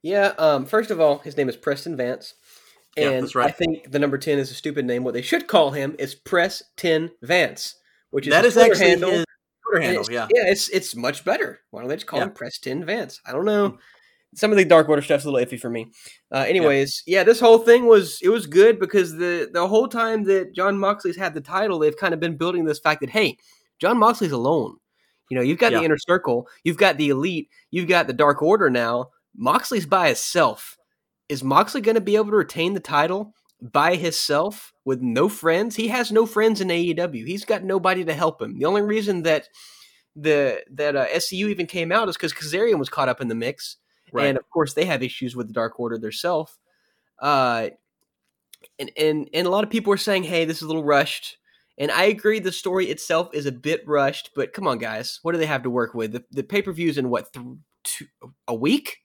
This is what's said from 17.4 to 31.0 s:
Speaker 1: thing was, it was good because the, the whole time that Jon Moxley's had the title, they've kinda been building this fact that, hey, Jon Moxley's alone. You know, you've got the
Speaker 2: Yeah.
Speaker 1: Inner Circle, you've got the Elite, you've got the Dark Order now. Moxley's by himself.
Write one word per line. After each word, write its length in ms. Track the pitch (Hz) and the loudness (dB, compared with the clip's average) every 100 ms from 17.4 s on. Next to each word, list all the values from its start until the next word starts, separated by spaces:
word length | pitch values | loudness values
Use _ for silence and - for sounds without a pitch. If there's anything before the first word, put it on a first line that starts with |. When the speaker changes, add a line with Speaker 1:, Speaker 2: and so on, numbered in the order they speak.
| 233 226 | 8 8
Speaker 1:
thing 300 | 226 240 240 | 8 6 10
was, 320 | 214 170 - | 8 6 0
it 80 | 180 | 2
was 160 | 226 165 | 2 2
good 340 | 165 214 202 | 6 6 6
because 340 | 180 208 175 160 | 0 0 0 -2
the, 320 | 175 175 135 | -4 -2 -2
the 160 | 170 185 | -2 2
whole 200 | 220 254 | 2 2
time 360 | 233 226 220 196 | -2 -2 0 2
that 280 | 190 180 | 0 0
Jon 240 | - 190 202 | -2 -2 0
Moxley's 400 | 196 208 185 180 | -2 -2 -6 -4
had 160 | 190 | -6
the 80 | 156 | -8
title, 380 | 139 185 214 170 | -6 -4 -2 0
they've 180 | 151 151 | 0 0
kinda 180 | 190 165 | -4 -2
been 220 | 170 143 | -4 -4
building 280 | 170 180 160 | -4 -2 -2
this 140 | 147 | -2
fact 220 | 156 151 | -2 -2
that, 80 | 131 | -2
hey, 280 | 220 208 - _ _ _ _ | 0 -2 -4 _ _ _ _
Jon 180 | 170 240 | 0 4
Moxley's 340 | 220 233 180 | 4 2 -2
alone. 460 | 131 127 160 - - _ _ _ _ _ | 0 0 0 -2 -10 _ _ _ _ _
You 80 | 127 | -2
know, 60 | |
you've 140 | 127 170 | 0 2
got 140 | 233 | 2
the 80 | - | 2
Speaker 2:
Yeah. 60 | 165 | 2
Speaker 1:
Inner 120 | 143 | 0
Circle, 500 | - 180 143 120 120 _ | 2 0 0 -4 -4 _
you've 140 | 170 160 | -4 2
got 200 | 196 143 | 2 2
the 120 | 147 | 0
Elite, 400 | 135 170 165 - _ _ | 0 -2 -4 -8 _ _
you've 160 | 170 175 | -6 2
got 180 | 175 156 | 2 2
the 80 | |
Dark 280 | 120 147 139 | 2 2 4
Order 260 | 151 208 165 | 2 4 4
now. 400 | 123 117 120 127 _ _ - | 2 0 -2 -6 _ _ -6
Moxley's 520 | 123 - - 233 151 | 0 0 0 -4 0
by 200 | 190 165 | 2 2
himself. 680 | 117 - 180 139 107 - - _ _ | 0 -2 2 0 0 -16 -20 _ _